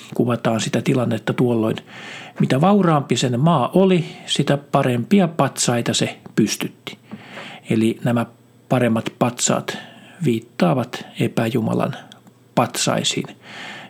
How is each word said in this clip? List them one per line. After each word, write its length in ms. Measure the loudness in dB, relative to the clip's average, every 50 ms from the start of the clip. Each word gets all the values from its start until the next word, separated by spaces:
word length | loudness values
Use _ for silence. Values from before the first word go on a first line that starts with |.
| -18 -6 -2
kuvataan 460 | 0 0 0 0 0 0 0 0 0
sitä 220 | -2 -2 -2 0
tilannetta 500 | 0 0 0 2 0 0 -2 -2 -4 -4
tuolloin: 440 | 0 0 2 2 2 2 0 0 -2 -4 -8 -14 -18 -18 -16 -16 -16 -16 -18 -12 -4 -2
"Mitä 200 | 0 2 2 4
vauraampi 560 | 4 4 6 6 6 4 4 2 2 0 -2
sen 240 | 0 0 0 0 2
maa 300 | 2 2 4 2 0 2 4
oli, 300 | 4 4 4 4 2 0 -4 -10 -16 -8
sitä 300 | -4 -2 -2 0 0 0
parempia 720 | -2 -2 -2 0 0 2 2 0 -2 2 2 4 4 4 2
patsaita 680 | 2 0 0 0 0 -2 -2 0 0 0 0 -2 -2
se 240 | 0 -2 -2 -4 -10 -18 -4 0
pystytti." 640 | 0 2 2 0 -4 -8 -10 -10 _ _ -18 -18 -18 _ -20 -18 -18 -18 -18 -16 -16 -16 -16 -18 -16 -4 0
Eli 280 | 2 2 2 2 0 0 -2
nämä 220 | 0 0 0 -2 -4 -8 _ _ _ _ _ _ -2
paremmat 440 | 0 2 2 2 0 -2 -4 -8 -4 -2
patsaat 600 | -2 -2 -2 -2 0 0 0 0 -2 -6 -10 -12 -14 -18 -20 -20 -20 -20 -10 -4 -2
viittaavat 840 | 0 0 -2 -4 -10 -2 0 0 2 2 0 -2 -4 -8 -14 -14 -12 -4 -4
epäjumalan 760 | -4 -2 0 -2 -2 0 0 -2 0 0 0 0 -2 -2 -4 -8 -14 -20 -20 -20 _ -20 -20 _ _ _ _
patsaisiin, 840 | 0 0 0 -2 -4 -2 -2 0 0 -2 -2 -2 -4 -6 -8 -14 -20 -20 -20 -18 -16 -16 -16 -16 -16 -18